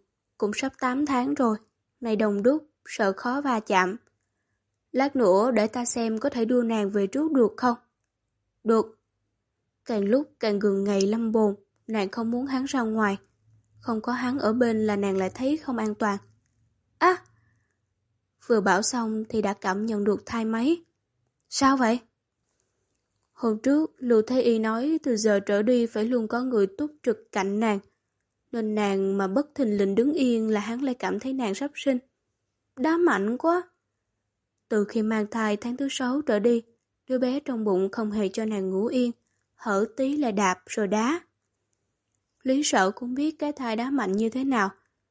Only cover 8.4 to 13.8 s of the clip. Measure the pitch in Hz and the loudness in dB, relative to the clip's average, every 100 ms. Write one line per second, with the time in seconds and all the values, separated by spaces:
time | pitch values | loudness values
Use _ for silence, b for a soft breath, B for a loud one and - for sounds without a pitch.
8.4 | _ _ 220 226 220 - _ _ _ _ | _ _ 0 2 0 -8 _ _ _ _
9.4 | _ _ _ _ - 220 202 262 302 _ | _ _ _ _ -6 -2 2 0 0 _
10.4 | 220 202 208 196 202 196 196 226 226 226 | -2 0 0 0 0 2 0 0 0 2
11.4 | 214 202 _ _ - 220 196 - 226 240 | 2 0 _ _ -6 -4 -4 -4 -4 -4
12.4 | 269 262 269 269 220 220 208 196 - _ | -2 -4 -2 -2 0 0 0 0 -8 _
13.4 | _ _ _ _ | _ _ _ _